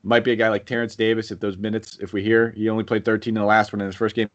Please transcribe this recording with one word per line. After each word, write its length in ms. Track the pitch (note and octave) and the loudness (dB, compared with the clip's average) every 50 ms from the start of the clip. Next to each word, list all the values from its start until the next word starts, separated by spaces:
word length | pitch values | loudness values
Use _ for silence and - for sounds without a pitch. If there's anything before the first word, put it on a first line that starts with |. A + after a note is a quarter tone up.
| _ | _
might 200 | F#2+ A#2 A#2 A#2 | 2 2 2 4
be 80 | B2+ | 2
a 60 | A#2+ | 0
guy 140 | G#2+ A2+ A2 | 2 2 0
like 160 | G#2+ G#2 - | 0 -2 -4
Terrence 280 | - B2 A#2 A#2 A2+ - | -4 -4 -4 -4 -4 -2
Davis 360 | - A2+ A2 A2+ A2 A2 - | 0 0 2 2 0 -2 -6
if 100 | G#2+ F#2 | -8 -6
those 160 | - G#2 G2 | -4 -6 -4
minutes, 420 | F#2 G2+ A2 G#2 A2 G#2+ - - - - | -4 -6 -4 -4 -6 -8 -10 -14 -14 -12
if 100 | F#2 - | -6 -6
we 100 | G2+ G2 | -4 0
hear. 280 | G#2+ A2+ A2+ A#2 A2+ | 4 4 4 4 2
He 180 | A2 G#2+ G#2+ A2 | -2 -2 -2 0
only 160 | A2 A2 G#2+ | 0 0 -2
played 200 | - A#2 A2 G2 | 0 -2 0 0
thirteen 300 | A#2 A2 A2 A2 A#2+ A2 | 0 -2 0 0 -2 -2
in 60 | A2 | 0
the 60 | G#2 | 4
last 260 | G#2 G#2+ A2 G#2 - - | 4 6 6 4 2 -2
one 80 | G#2 | -6
in 60 | G2+ | -6
his 100 | G2 F#2 | -6 -4
first 180 | - A2+ G#2+ - | -2 -2 -2 0
game 140 | A#2 A2 G#2 _ | -2 -4 -4 _